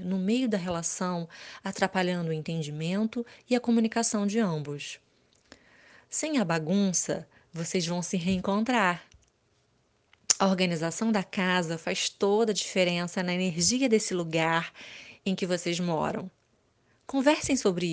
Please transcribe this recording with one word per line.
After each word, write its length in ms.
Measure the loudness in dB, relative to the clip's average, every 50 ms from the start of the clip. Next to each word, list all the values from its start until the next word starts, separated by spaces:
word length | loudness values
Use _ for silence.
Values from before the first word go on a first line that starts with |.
| -4
no 160 | -2 -2 0
meio 280 | 2 2 2 2 2 2
da 100 | 0 0
relação, 720 | 0 -2 -4 -4 -4 -4 -4 -4 -2 -2 -2 -2 -4 -6 -10 -16 -18 -18 -18 -10 -10
atrapalhando 680 | -8 -2 0 0 0 2 0 0 2 0 0 -2 -2
o 40 | -2
entendimento 920 | -4 -4 -4 -4 -4 -4 -4 -4 -4 -2 -2 0 0 0 0 -2 -4 -8 -8 -12 -20 -2 0
e 60 | 0
a 40 | 0
comunicação 680 | 2 4 4 4 4 2 2 0 0 0 0 0 0 0
de 100 | 2 2
ambos. 600 | 2 2 0 -2 -4 -6 -8 -8 -10 -12 -14 -16 _ _ _ _ _ _ _ _ _ _ -20 -20 _ _ -20 -20 -20 -20 -20 -20 -20 _
Sem 300 | -6 -4 -2 0 2 2
a 80 | 2
bagunça, 840 | 4 2 0 2 2 2 4 4 2 2 0 -2 -2 -4 -4 -6 -10 _ -20 _ _
vocês 360 | -8 -8 -6 -2 -2 -2 0 0
vão 160 | -2 -2 -2
se 120 | -2 -2
reencontrar. 960 | -2 0 2 0 0 0 0 0 0 2 2 2 4 4 4 2 0 -6 -14 -20 -20 _ _ _ _ _ _ _ _ _ _ _ _ _ _ _ _ _ _ _ _ _ -4 0 2
A 60 | 4 2
organização 640 | 4 2 2 0 0 0 -2 -4 -2 -2 0 0
da 100 | 0 0
casa 560 | -2 -2 -4 -2 0 2 2 2 0 0 -4 -4
faz 320 | -4 -4 -2 -2 -4 -4
toda 440 | -2 0 2 2 4 2 2 2 0
a 20 |
diferença 680 | -2 -4 -4 0 0 2 2 2 0 -2 -4 -4 -4
na 120 | -2 -2 0
energia 560 | 0 0 0 0 0 0 0 2 2 2 4
desse 240 | 4 2 2 0 -2
lugar 580 | -2 -2 0 0 0 2 2 2 2 0 -2 -8 -14 -18 -18 -18 -18 -18 -20 -20 -6 _
em 100 | -2 -2
que 100 | -2 0
vocês 360 | -2 -2 -2 0 -2 -2 0
moram. 500 | 0 0 0 0 0 -2 -2 -4 -8 -10 -14 _ _ _ _ _ _ _ _ _ _ _ _ _ _
Conversem 520 | -4 -2 2 4 4 4 4 2 0 0 2
sobre 280 | 2 2 2 2 0 0